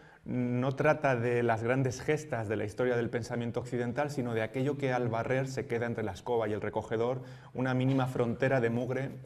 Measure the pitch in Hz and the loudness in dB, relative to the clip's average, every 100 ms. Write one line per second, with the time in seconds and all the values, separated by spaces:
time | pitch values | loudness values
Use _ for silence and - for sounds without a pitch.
0 | - - - 123 123 123 131 135 147 151 | -20 -18 -6 -2 0 0 0 2 4 4
1 | 143 123 120 120 117 113 117 131 127 - | 4 2 2 2 2 2 2 2 2 0
2 | - 151 151 117 104 104 104 - 127 120 | -2 -2 0 -4 -2 -2 -2 0 2 2
3 | 113 120 117 120 117 120 123 123 120 120 | 0 -2 -4 -4 -2 -4 -4 -2 -2 -2
4 | 147 143 120 113 110 131 135 147 135 127 | -2 -2 -2 0 -2 0 -2 0 0 0
5 | 120 113 113 131 135 131 - 117 117 113 | 0 -2 0 0 0 -4 -2 -2 -2 -2
6 | 107 92 - 120 107 104 104 107 104 113 | -4 -6 -2 0 2 0 -2 -4 -2 0
7 | 120 131 - - - - 131 127 131 135 | 0 -2 -8 -16 -12 -4 0 2 2 2
8 | 131 127 117 113 131 135 117 117 123 127 | 2 2 0 2 2 4 2 0 -2 -2
9 | 135 - | -4 -8